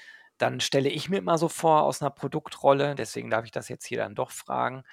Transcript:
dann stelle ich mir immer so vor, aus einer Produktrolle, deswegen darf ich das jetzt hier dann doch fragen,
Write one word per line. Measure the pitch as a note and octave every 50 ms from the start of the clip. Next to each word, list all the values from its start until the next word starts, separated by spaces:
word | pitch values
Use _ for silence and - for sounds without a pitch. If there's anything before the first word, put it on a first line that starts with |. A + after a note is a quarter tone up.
| - - - - - _ _
dann | - A#2+ B2 B2+ B2+
stelle | - - - C#3 C3+ C#3+
ich | - D#3 - D3+
mir | F#3+ F#3+
immer | F3+ F3+ E3+
so | D#3 E3 D#3+
vor, | - - - E3 D#3 D3+ D3+
aus | C#3+ C#3 -
einer | D3+ C#3
Produktrolle, | - - - C#3 - D#3 - - - - - C#3 C#3 C#3 C#3 D3 C#3+
deswegen | C3+ A2 - - A#2 A#2+ A#2
darf | A2 A2 A#2
ich | A2+
das | - - A#2 -
jetzt | B2 - -
hier | - A#2+ A2+
dann | G#2+ G2+ G#2
doch | B2+ B2+ -
fragen, | - - - - C3 C3 B2 B2 B2+ C3 B2 _